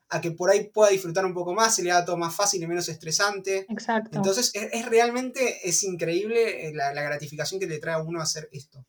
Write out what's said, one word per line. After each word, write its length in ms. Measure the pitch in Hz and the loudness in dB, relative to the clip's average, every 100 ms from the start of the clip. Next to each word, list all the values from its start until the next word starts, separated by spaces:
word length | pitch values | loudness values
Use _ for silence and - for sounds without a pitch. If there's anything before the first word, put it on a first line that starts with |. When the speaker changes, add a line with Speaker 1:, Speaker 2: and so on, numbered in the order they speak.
| _ | _
Speaker 1:
a 120 | 165 | -4
que 100 | 165 | -4
por 200 | 160 180 | 0 4
ahí 180 | 208 208 | 4 4
pueda 220 | 214 208 | 6 6
disfrutar 340 | 190 175 165 190 | 6 0 -2 -2
un 80 | |
poco 200 | 175 175 | -2 -2
más, 220 | 185 226 214 | 2 4 4
se 80 | |
le 80 | 175 | 4
haga 140 | 175 175 | 2 2
todo 120 | 175 | -2
más 180 | 170 - | -2 0
fácil 260 | 202 190 | 0 0
y 60 | 165 | -2
menos 220 | 175 170 | -4 -4
estresante. 760 | 160 160 160 208 202 190 196 196 | -8 -4 0 0 0 -4 -4 -4
Speaker 2:
Exacto. 480 | 214 - 226 220 214 | -8 -2 -2 -2 -2
Speaker 1:
Entonces, 340 | 190 202 240 | 0 2 0
es, 200 | 202 214 | -2 -4
es 120 | 233 233 | -4 2
realmente, 800 | 226 240 247 254 262 240 - 180 | 4 4 2 -4 -2 -2 -2 -2
es 160 | 165 | 0
increíble, 840 | 196 170 165 175 214 233 220 175 156 | -2 -2 -2 0 0 2 2 -2 -8
eh, 60 | |
la, 200 | 151 139 | -4 -4
la 80 | 143 | -2
gratificación 580 | 147 147 147 151 151 190 | -4 -4 -6 -6 -6 -4
que 80 | 185 | -4
le 120 | 151 | -4
trae 160 | 165 160 | -4 -4
a 80 | |
uno 180 | 160 170 | -4 -4
hacer 280 | 156 156 151 | -4 -6 -8
esto. 340 | 147 - 135 | -16 -18 -20